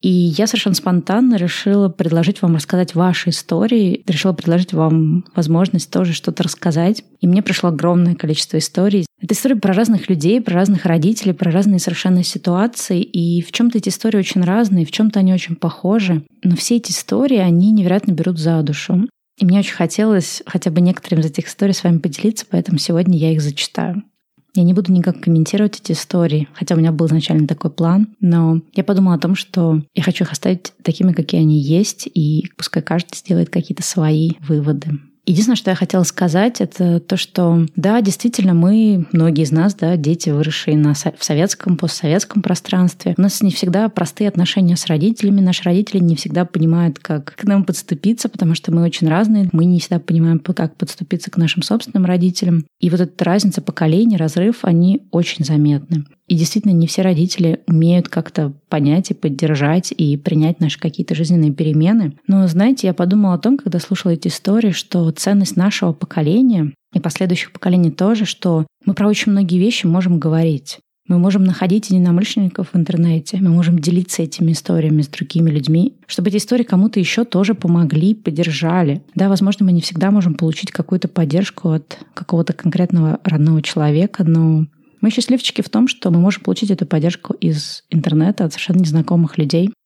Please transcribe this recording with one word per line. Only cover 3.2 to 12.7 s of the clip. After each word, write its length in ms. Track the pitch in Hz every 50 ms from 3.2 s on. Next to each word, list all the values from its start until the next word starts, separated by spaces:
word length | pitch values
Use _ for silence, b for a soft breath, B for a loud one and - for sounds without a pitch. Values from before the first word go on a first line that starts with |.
| - 175
истории, 760 | 160 - - - 170 165 202 226 247 226 202 180 180 - _
решила 260 | - 170 147 - 190
предложить 400 | 180 - - 165 165 175 180 175
вам 540 | 185 160 160 160 160 160 160 156 156 180 180 - _
возможность 540 | - 165 147 160 165 190 185 - 170 - -
тоже 240 | - 185 185 175 165
что-то 280 | - - - 160 -
рассказать. 640 | 180 165 - - - 180 151 160 170 185 220 - - _ _ _
И 60 | -
мне 160 | 180 180 190
пришло 260 | 190 - 190 - - 175
огромное 460 | 165 143 156 170 175 180 175 170 170
количество 420 | 170 - 151 156 - - - -
историй. 480 | 156 156 - _ - 185 208 196 202 165 - _ _
Это 140 | - 170 214
истории 220 | - - 269 269
про 180 | 208 - 190 190
разных 340 | 185 233 226 226 185 - -
людей, 320 | 190 156 143 170 214 254
про 140 | 220 - 175
разных 320 | 175 196 196 202 175 -
родителей, 480 | 175 165 170 151 190 226 - - 196 175
про 160 | - 180 170
разные 300 | 165 185 202 208 196 175
совершенно 440 | - - 170 - - 185 185 180 180
ситуации. 800 | - - 180 _ 185 175 180 208 240